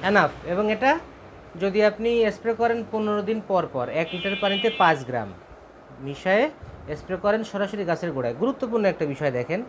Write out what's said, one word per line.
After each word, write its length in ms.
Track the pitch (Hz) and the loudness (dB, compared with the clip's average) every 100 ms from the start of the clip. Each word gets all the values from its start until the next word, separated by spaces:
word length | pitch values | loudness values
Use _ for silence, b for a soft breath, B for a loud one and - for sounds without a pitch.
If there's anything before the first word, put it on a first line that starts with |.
| 185 | 6
এনাফ। 240 | 202 151 - 156 | 6 4 0 -4
এবং 140 | 180 214 208 | 0 0 2
এটা 140 | 262 330 - - - - - 165 | 4 2 -2 -20 -20 -20 -18 -4
যদি 180 | 190 202 208 | 0 4 2
আপনি 200 | 208 226 233 220 202 | 2 0 2 2 2
স্প্রে 160 | 226 220 | -4 0
করেন 180 | 233 233 220 | 2 0 -2
পনেরো 300 | 220 214 208 196 | -2 0 0 0
দিন 80 | 220 - | -4 0
পর 140 | 190 156 | 0 0
পর 120 | 135 123 151 | -4 -2 -2
এক 80 | 165 | -2
লিটার 220 | 180 185 196 | -4 -4 -2
পানিতে 260 | 196 196 226 - | 0 2 0 4
পাঁচ 180 | 175 151 127 | 4 4 -2
গ্রাম 200 | 123 101 90 - - - - - - | -4 -6 -12 -20 -20 -20 -20 -20 -12
মিশায়ে 400 | 135 139 185 202 294 - - - - 151 | -10 -6 2 2 2 -2 -18 -16 -10 -10
স্প্রে 160 | - 185 | -6 -2
করেন 160 | 208 220 214 | 2 0 -2
সরাসরি 320 | 202 196 208 175 | -4 -4 -2 -2
গাছের 200 | 160 175 135 | -2 -2 -2
গোড়ায়। 200 | 120 120 | -2 0
গুরুত্বপূর্ণ 420 | 233 269 240 226 202 | -2 0 -2 2 2
একটা 120 | 160 151 | 2 -4
বিষয় 200 | 139 151 123 | 0 0 0
দেখেন 220 | 123 180 | -2 -4